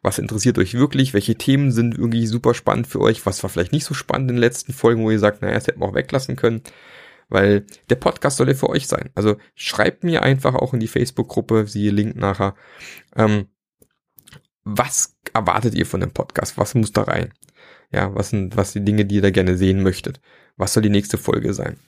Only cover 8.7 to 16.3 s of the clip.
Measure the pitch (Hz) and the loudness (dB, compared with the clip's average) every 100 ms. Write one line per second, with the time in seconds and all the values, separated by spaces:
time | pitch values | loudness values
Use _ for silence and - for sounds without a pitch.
8.7 | - - - - - 104 104 - _ - | -2 -2 -6 -4 -2 0 0 -8 _ -6
9.7 | - 104 - 175 165 - 135 131 127 135 | 0 0 0 -2 0 2 2 2 0 -2
10.7 | 127 113 127 123 - 113 - - 113 104 | -2 -4 -2 -4 -2 -4 -4 0 0 0
11.7 | 104 104 101 107 - 101 98 98 - - | -2 0 2 0 -2 -4 0 -2 -4 -20
12.7 | - - - _ - 110 104 98 _ _ | -20 -20 -20 _ 0 2 2 -4 _ _
13.7 | _ _ _ _ _ _ - _ _ - | _ _ _ _ _ _ -20 _ _ -4
14.7 | 208 131 - - _ - 113 92 92 117 | -2 0 -2 -4 _ -4 -2 0 2 0
15.7 | 82 85 92 92 - - | 0 -2 -2 -4 -4 -4